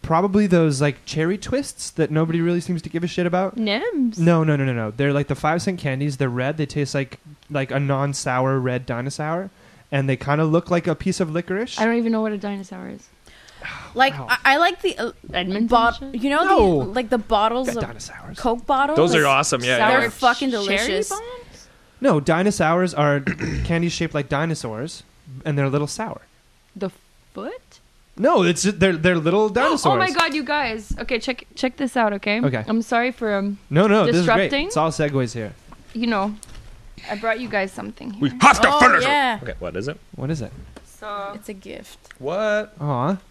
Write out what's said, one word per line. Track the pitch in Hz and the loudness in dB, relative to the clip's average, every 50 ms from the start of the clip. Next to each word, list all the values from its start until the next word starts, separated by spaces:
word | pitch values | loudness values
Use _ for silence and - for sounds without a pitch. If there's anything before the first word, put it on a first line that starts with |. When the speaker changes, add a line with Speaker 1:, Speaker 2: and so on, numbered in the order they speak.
Speaker 1:
probably | - - 165 165 185 202 185 208 214 | -2 2 2 2 2 4 4 4 4
those, | 196 180 170 165 156 143 131 | 6 6 4 4 4 2 2
like, | 147 147 131 - - | 0 0 0 -2 -12
cherry | - - 151 160 170 190 | -8 -4 -2 0 0 -2
twists | 202 - - 254 269 277 - - - - - | -4 -4 -2 -2 -2 -2 -4 -10 -12 -14 -10
that | - - 160 - | -2 -2 -2 0
nobody | 151 156 165 165 165 170 | 2 0 2 2 2 0
really | 165 170 175 175 | 2 2 0 0
seems | - - 180 160 | -2 -2 -6 -6
to | - 165 | -6 -6
give | 160 170 175 | -6 -4 -4
a | |
shit | 170 - - 180 | -4 -2 -2 0
about. | 175 170 180 190 190 - | 0 0 0 -2 -2 -4
Speaker 2:
Nims? | 240 220 208 202 233 349 480 440 302 254 240 214 | -4 -2 0 0 0 -2 -2 0 0 0 0 0
Speaker 1:
No, | 180 165 165 170 165 160 | 2 4 4 6 6 4
no, | 156 147 | 2 2
no, | 139 135 | 2 0
no, | 135 123 | 0 0
no. | 117 110 107 | -2 -4 -4
They're, | 110 120 139 143 143 | -2 0 0 2 2
like, | 143 143 | 0 0
the | - 143 | -2 -4
five | - - - 160 175 | -2 0 0 0 0
cent | - 196 185 170 | 0 -2 -4 -2
candies. | - 143 131 131 143 147 135 | -4 -4 -2 -2 -2 -4 -2
They're | 127 139 | -2 -2
red. | 127 120 123 123 139 156 | -2 0 -2 -2 -2 -2
They | 156 151 | -2 -4
taste | 143 - 147 143 131 - | -4 -2 -4 -4 -2 -2
like, | 143 139 123 - - _ 151 147 _ _ _ | -4 -4 -4 -10 -20 _ -20 -20 _ _ _
like, | 147 143 135 127 | -4 -4 -4 -2
a | 127 139 | -2 -2
non-sour | 143 135 139 135 139 143 135 - - 143 127 127 131 131 135 135 | 0 0 0 0 0 -2 -2 -4 -4 -2 0 0 2 2 0 0
red | 127 127 123 123 127 | 0 0 -2 -2 -4
dinosaur, | - 123 117 123 139 139 - 151 151 165 175 190 190 _ _ - - - - - _ | -4 -6 -6 -6 -8 -6 -6 -4 -4 -4 -4 -6 -8 _ _ -20 -20 -20 -20 -12 _
and | - 139 135 135 | -2 -2 0 0
they | 131 | -2
kinda | 123 - 139 143 151 160 | -2 0 -2 0 2 2
look | 156 156 170 - - | 2 2 2 2 2
like | 175 175 165 | -2 0 0
a | 180 156 | -2 -4
piece | - - 190 180 - | -2 -2 -4 -2 -2
of | 190 156 | -2 -2
licorice. | 151 170 175 - 185 196 226 254 - - | -2 -6 -4 -4 -6 -6 -6 -6 -2 0
Speaker 2:
I | 220 | 0
don't | 226 233 | 2 2
even | 233 226 226 | 0 0 0
know | 226 220 | 0 0
what | 220 214 | 0 -2
a | 214 | -4
dinosaur | 202 196 202 202 196 196 190 190 180 185 - | -6 -6 -8 -8 -8 -10 -14 -14 -14 -14 -14
is. | - - - _ _ _ _ - - - - - - - - - - - - - - | -14 -16 -18 _ _ _ _ -20 -20 -20 -20 -20 -20 -16 -14 -14 -14 -14 -16 -10 2
Speaker 3:
Like, | 226 262 269 262 | 4 4 4 4
Speaker 1:
Wow. | 143 131 | -2 -2
Speaker 3:
I, | 220 247 240 - 269 269 | -2 -2 2 4 4 4
I | |
like | 294 339 359 359 - | 6 4 2 0 0
the, | - 370 - | -4 -4 -4
uh, | - 226 233 - - - - | -2 -6 -8 -8 -12 -16 -6
Speaker 2:
Edmonton | - - 185 185 190 208 226 | -6 -4 -4 -2 -2 -2 0
Speaker 3:
bot-, | 226 247 233 226 233 233 | 2 4 4 4 4 0
Speaker 2:
shit? | - 269 269 269 | -2 -12 -10 -8
Speaker 3:
you | 240 220 277 | -4 -2 0
know | 285 311 349 | 0 2 2
Speaker 1:
No. | 381 381 349 220 190 165 143 127 | 4 6 6 6 4 4 2 0
Speaker 3:
the, | - | -2
like, | 202 254 254 208 | -2 -4 -2 0
the | 254 233 | -2 -2
bottles | 208 - 226 202 208 220 233 247 262 | 0 0 2 2 2 2 0 0 -4
Speaker 1:
Got | 247 233 | -4 -4
Speaker 3:
of | 233 - | -6 -6
Speaker 1:
dinosaurs. | - 117 - - - - - - - - - | -8 -10 -14 -14 -16 -16 -16 -16 -16 -14 -4
Speaker 3:
Coke | - 247 226 247 - | -2 -2 -2 -2 0
bottles? | - 269 262 277 285 311 | 0 2 2 2 2 4
Speaker 4:
Those | 320 - - - | 4 4 4 4
are | 160 | 4
Speaker 3:
Like, | - 139 | 4 4
Speaker 4:
awesome, | 139 135 151 - - 123 120 | 4 4 2 2 0 0 0
yeah, | 123 127 | 0 2
Speaker 2:
Sour | 120 214 214 | 4 4 4
Speaker 4:
yeah. | 247 262 | 4 4
Speaker 3:
they're | 240 233 | 2 0
fucking | 214 - 262 240 240 - 285 262 | -2 2 2 2 2 4 0 -2
Speaker 2:
cherry | 240 214 202 | -2 -2 -2
Speaker 3:
delicious. | 196 214 196 226 254 190 185 214 - | -2 0 0 0 0 -2 -2 -2 -4
Speaker 2:
bombs? | 381 415 453 480 508 494 480 - - - - - - _ _ _ _ - | -6 -8 -8 -12 -14 -16 -18 -20 -20 -20 -20 -20 -20 _ _ _ _ 0
Speaker 1:
No, | - 277 180 151 | 2 2 4 4
dinosaurs | 139 - 160 165 190 208 202 - 170 156 170 180 185 180 160 | 2 2 2 4 2 2 2 2 2 2 4 2 2 0 2
are | 151 147 147 143 143 | 2 2 2 2 2
<clears throat> | 139 - - - - 160 151 139 127 | 0 -4 -4 -4 -4 -4 -2 -4 -2
candies | - 170 165 175 170 160 | 0 0 0 0 0 -2
shaped | - 175 160 - | -2 -4 -2 -2
like | 151 135 - | -4 -2 -2
dinosaurs, | 147 139 160 165 160 - - 120 107 107 131 165 - - - _ _ - _ 156 131 131 - | -2 0 0 -2 -2 -4 -6 -8 -8 -6 -8 -10 -10 -16 -20 _ _ -20 _ -18 -18 -8 -4
and | 160 147 | -2 0
they're | 143 139 | 0 0
a | 135 | 2
little | 131 147 147 | 2 0 -2
sour. | 147 - - 220 226 - - - _ _ _ _ _ _ _ _ _ _ | -2 -4 -8 -8 -8 -8 -12 -16 _ _ _ _ _ _ _ _ _ _
Speaker 2:
The | 196 196 185 - - _ _ _ _ _ _ _ | -8 -8 -8 -8 -12 _ _ _ _ _ _ _
foot? | 196 202 277 453 508 _ _ - - _ _ _ _ _ _ - | -12 -12 -12 -12 -14 _ _ -20 -20 _ _ _ _ _ _ -6
Speaker 1:
No, | - 190 285 349 269 180 | 2 2 4 6 6 4
it's, | 170 175 - - | 4 2 2 0
they're, | 196 202 165 185 190 180 | -2 2 4 2 2 2
they're | 156 156 185 180 170 | 4 2 2 2 4
little | 147 165 175 208 214 214 | 2 2 4 4 2 2
Speaker 2:
<gasps> | |
Speaker 1:
dinosaurs. | 185 233 262 311 330 - - | 2 2 2 2 2 2 2
Speaker 2:
Oh | 254 269 | 2 4
my | - 370 370 | 4 2 2
God, | 269 349 330 330 277 | 2 0 0 0 0
you | 302 277 | -4 -2
guys! | 254 294 294 277 233 220 220 208 - - | -2 -2 0 0 -2 -4 -8 -6 -8 -8
Okay, | - 226 - 262 226 | -6 -4 -4 -4 -2
check, | - - 247 - - _ - | -2 -4 -6 -8 -10 _ -6
check | - - 254 247 | -2 -2 -2 -2
this | - 277 247 - | -2 -4 -2 0
out, | 247 226 214 202 | 2 2 2 0
okay? | 196 - 208 208 226 240 | -2 -2 -2 0 0 0
Speaker 1:
Okay. | 143 127 113 110 | 0 0 -2 -2
Speaker 2:
I'm | - 220 226 | 0 -2 -2
sorry | 220 - 247 233 240 254 | 0 0 0 0 0 -2
for, | 247 - 240 214 208 | -4 -4 -4 -2 -2
um, | 196 196 202 202 196 - - | 0 -2 -2 -4 -6 -8 0
Speaker 1:
No, | 143 156 196 | 2 4 4
no, | 214 202 220 185 | 6 6 4 4
this | 151 160 | 4 4
is | 170 180 | 2 4
great. | 202 226 208 196 147 | 4 4 2 2 2
Speaker 2:
disrupting. | - 277 302 | 0 -2 -2
Speaker 1:
It's | 381 - | -2 0
all | 156 156 165 | 0 0 0
segues | 156 - 156 147 143 135 127 117 - | 0 -2 -2 0 0 -2 -2 -2 -4
here. | 120 110 101 - - - - - - - - - | -8 -10 -10 -12 -18 -20 -20 -20 -20 -20 -12 -8
Speaker 2:
You | 226 240 | -4 -2
know, | 233 226 196 196 208 208 208 - - - - - - - - - - - - - - | -2 0 0 -2 -4 -6 -10 -16 -18 -18 -18 -18 -18 -20 -20 -20 -20 -20 -18 -12 -10
I | 214 | -10
brought | 208 220 226 220 233 | -6 -4 -4 -4 -4
you | 254 | -4
guys | 220 214 202 196 196 | -4 -4 -4 -4 -4
something | - - 202 208 - - - 247 | -6 -12 -12 -12 -14 -12 -14 -14
here. | 202 208 | -6 -2
Speaker 4:
We | 269 - 247 247 | -2 -2 2 6
have | - - 269 - | 6 6 8 8
to | 226 - | 4 4
Speaker 3:
Oh, | 285 294 | 6 6
Speaker 4:
finish. | 262 254 - - 247 | 6 6 6 4 2
Speaker 3:
yeah. | 269 285 294 277 254 226 202 | 2 2 2 2 0 -2 -4
Speaker 4:
Okay, | - - - - | -8 -10 -10 -8
what | 90 87 82 | -8 -6 -6
is | 90 107 | -6 -6
it? | 139 - - - - - | -6 -8 -10 -16 -18 -12
Speaker 1:
What | - 127 135 | -8 -6 -6
is | 165 151 | -4 -6
it? | 117 - - - - - - - - | -6 -12 -12 -16 -18 -18 -20 -20 -20
Speaker 2:
So | - - - 214 214 208 202 196 196 208 | -20 -20 -16 -12 -10 -8 -8 -8 -10 -12
Speaker 3:
It's | 208 208 - | -14 -14 -14
a | 208 | -16
gift. | 190 - - - - - - - - _ - - _ | -14 -14 -16 -16 -16 -16 -20 -20 -20 _ -20 -18 _
Speaker 4:
What? | 127 139 170 196 220 214 208 214 214 214 - - | -8 -6 -4 -2 -2 0 0 -2 -2 -6 -10 -8
Speaker 1:
Aw. | 147 147 139 120 123 156 196 185 - - | -4 -2 -2 0 0 0 -2 -4 -6 -18